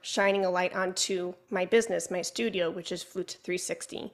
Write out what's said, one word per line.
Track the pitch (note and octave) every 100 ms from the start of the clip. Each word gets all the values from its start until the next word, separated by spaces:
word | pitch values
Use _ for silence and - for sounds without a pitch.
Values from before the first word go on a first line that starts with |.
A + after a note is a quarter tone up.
shining | - - G3 G3 F#3+
a |
light | F3+ F3+
onto | F#3+ F#3+ F#3 - F#3+ F3+ F3+ _
my | F#3+ F3+
business, | A#3 A3+ F3 -
my | F3+
studio, | E3+ - A#3 F#3+ E3
which | F3 E3+
is | F3
Flute | - F#3+ F3 -
three | - F3+
sixty. | - - - - -